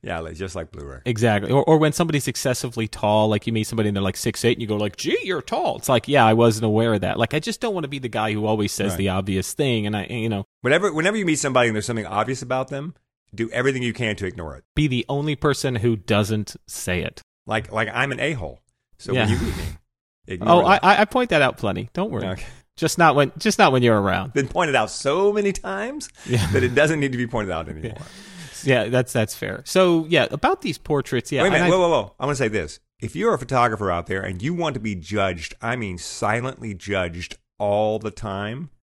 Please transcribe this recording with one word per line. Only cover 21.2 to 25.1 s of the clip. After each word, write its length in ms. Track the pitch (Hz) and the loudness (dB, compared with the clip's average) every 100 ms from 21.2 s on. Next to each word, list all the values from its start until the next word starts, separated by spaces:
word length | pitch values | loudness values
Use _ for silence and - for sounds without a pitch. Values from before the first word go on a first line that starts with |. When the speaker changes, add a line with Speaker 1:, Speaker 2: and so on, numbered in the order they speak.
| 247 | 2
Speaker 2:
that 120 | 160 | 2
out 140 | 131 - | 2 0
plenty. 320 | 107 92 110 | -4 -4 -6
Don't 160 | - 208 | -6 -4
worry. 140 | 131 92 | -4 -6
Speaker 1:
Okay. 180 | 92 - - _ - | -8 -10 -16 _ -4
Speaker 2:
Just 220 | 160 - | -2 4
not 180 | 165 139 | 6 6
when, 160 | 147 160 | 2 0
just 220 | 220 196 | -2 4
not 120 | 185 | 6
when 120 | 131 | 6
you're 160 | 120 107 | 6 6
around. 320 | 98 92 95 | 4 0 0
Speaker 1:
Been 140 | 143 135 | -2 -2
pointed 260 | - 170 131 | 0 2 2
out 140 | 110 | 0
so 420 | - 139 | -2 0